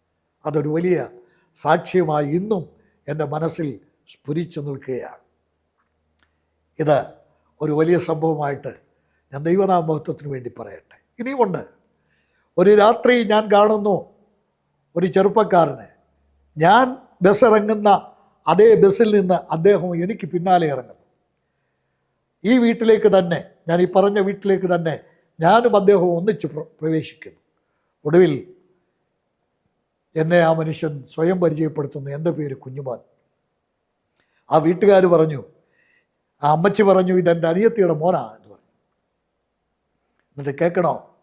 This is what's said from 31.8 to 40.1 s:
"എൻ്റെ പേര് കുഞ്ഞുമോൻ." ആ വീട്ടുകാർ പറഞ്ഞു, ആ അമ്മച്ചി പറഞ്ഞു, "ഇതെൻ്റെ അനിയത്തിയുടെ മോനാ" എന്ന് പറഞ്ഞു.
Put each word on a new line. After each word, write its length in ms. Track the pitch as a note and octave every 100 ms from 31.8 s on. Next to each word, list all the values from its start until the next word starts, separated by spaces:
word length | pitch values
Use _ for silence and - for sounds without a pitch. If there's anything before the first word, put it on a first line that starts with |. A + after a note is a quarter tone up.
| C#3 D3 C#3 C#3+
"എൻ്റെ 140 | E3 D3+
പേര് 180 | D3 C3
കുഞ്ഞുമോൻ." 360 | C3+ C3 C3 A2+ _ _ _ _ _ _ _ _ _ _ _ _ _ _ -
ആ 60 | D3+ D#3
വീട്ടുകാർ 380 | F3+ G3+ F#3+ F#3
പറഞ്ഞു, 280 | E3 D#3+ C#3+ - _ _ _ _ _ _ _ _ _
ആ 20 | D3 D#3
അമ്മച്ചി 280 | G3 G3 G3
പറഞ്ഞു, 240 | F#3+ F3+ F#3
"ഇതെൻ്റെ 260 | E3+ E3+ E3
അനിയത്തിയുടെ 440 | F3 A3+ A3+ F3+ D3+
മോനാ" 220 | E3+ E3+ A2+ A2
എന്ന് 120 | _
പറഞ്ഞു. 180 | G2+ _ _ _ _ _ _ _ _ _ _ _ _ _ _ _